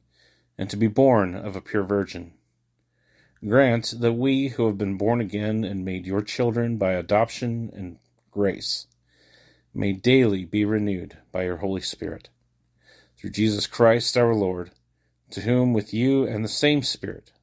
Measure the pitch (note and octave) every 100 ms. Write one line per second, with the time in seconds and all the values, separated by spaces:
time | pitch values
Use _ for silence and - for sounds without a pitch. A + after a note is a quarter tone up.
0 | _ _ _ _ _ - F#2+ G#2 A2+ A2
1 | C3+ A#2 F#2 F2+ G#2 F#2+ - G#2+ F#2+ G2+
2 | F#2 F2+ E2+ - _ _ _ _ _ _
3 | _ _ _ _ G#2+ A#2+ C3+ A#2 A2+ A#2+
4 | A#2 A#2 C3+ C3+ C3+ B2 A2+ G2+ G2+ G2
5 | G2+ A#2+ G2+ G2+ G#2+ A2 G#2 G2 F#2 F#2
6 | F2+ G2 G#2 - A#2+ A2+ A#2 A2+ F#2+ F2+
7 | E2+ G#2 A#2 - A#2+ A#2 A2+ - F#2 F2
8 | _ _ _ G2+ G2 - - - - _
9 | _ _ _ _ _ _ _ - G2+ G2
10 | A#2+ C3+ A#2+ F#2+ F2 G#2 G#2 G#2+ G#2 F#2
11 | E2+ - _ F#2 F#2 F2 G2 F#2+ - -
12 | F2+ - - _ _ _ _ _ _ _
13 | _ _ G2+ F#2+ A2 G#2 - - A#2 A#2+
14 | - B2 A#2+ A2 G2 F2+ F2 _ _ _
15 | _ _ - - G2 B2+ B2+ A2+ - A2
16 | B2+ C3+ A#2 A2 A2 - D3 D3 B2+ -
17 | G2 - - _